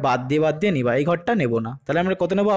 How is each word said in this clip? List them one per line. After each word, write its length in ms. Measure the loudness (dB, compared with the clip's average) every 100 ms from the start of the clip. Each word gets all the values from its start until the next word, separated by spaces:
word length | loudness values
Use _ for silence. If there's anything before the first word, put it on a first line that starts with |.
বাদ 160 | 0 0 0
দিয়ে, 140 | 0
বাদ 140 | 0 0
দিয়ে 140 | 0
নিবা, 200 | 0 0 0
এই 80 |
ঘরটা 280 | 0 -2 0
নেব 180 | 0 0 -2 -4
না, 60 | -8
তাহলে 160 | -4 -2
আমরা 140 | 0 0
কত 80 | 0 0
নেব? 100 | 2